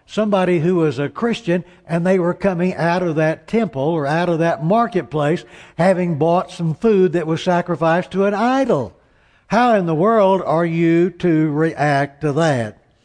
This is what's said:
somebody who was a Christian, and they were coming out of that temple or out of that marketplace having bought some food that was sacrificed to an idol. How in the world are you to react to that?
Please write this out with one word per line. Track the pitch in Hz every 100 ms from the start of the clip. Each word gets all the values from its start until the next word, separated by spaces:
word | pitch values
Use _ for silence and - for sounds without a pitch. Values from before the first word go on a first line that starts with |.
| _
somebody | - 214 196 185 180
who | 160 185
was | 156 127
a | 143
Christian, | - 233 220 - 175 - - -
and | 165 170
they | 190
were | 175
coming | 175 196 175 185 -
out | 165 175
of | 180 156
that | 156 156 -
temple | 220 214 139
or | 139 170 139
out | 160 175
of | 165
that | 165 165
marketplace | 156 214 233 185 - 156 147 170 - - - -
having | 175 175 175 151
bought | 160 175 -
some | - 165
food | 151 233 202 185
that | 160 160
was | 160
sacrificed | - 175 175 165 160 165 175
to | 185 196
an |
idol. | 202 233 269 262 165 107 - _ _ _ _ -
How | 202 247 220
in | 170
the | 156
world | 196 226 190 190
are | 175 156 170
you | 165 170 170 175
to | 175 175 156 156
react | 147 160 - 147 139 139 -
to | 151
that? | 139 165 135 110 - _ _